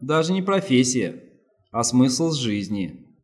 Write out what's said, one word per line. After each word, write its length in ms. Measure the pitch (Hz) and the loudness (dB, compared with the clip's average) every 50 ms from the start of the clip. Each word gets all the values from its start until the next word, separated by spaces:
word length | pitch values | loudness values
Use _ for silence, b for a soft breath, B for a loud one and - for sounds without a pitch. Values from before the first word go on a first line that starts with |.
даже 320 | 127 131 151 160 160 165 185 | -6 -2 0 0 2 0 0
не 80 | 190 | -2
профессия, 840 | 185 196 196 190 180 - 131 123 131 123 127 127 101 82 - - - - _ _ _ _ _ _ _ _ | 0 0 0 0 0 4 4 4 4 4 2 -2 -2 -4 -6 -12 -20 -20 _ _ _ _ _ _ _ _
а 120 | - 113 120 | -4 -2 -2
смысл 480 | - 123 127 127 135 127 - 165 165 | 2 4 4 4 4 2 0 -2 -2
жизни. 760 | 156 143 127 113 104 104 98 92 104 101 92 80 - - - _ _ _ | -2 -2 -4 -2 -4 -4 -4 -4 -4 -6 -6 -6 -8 -14 -20 _ _ _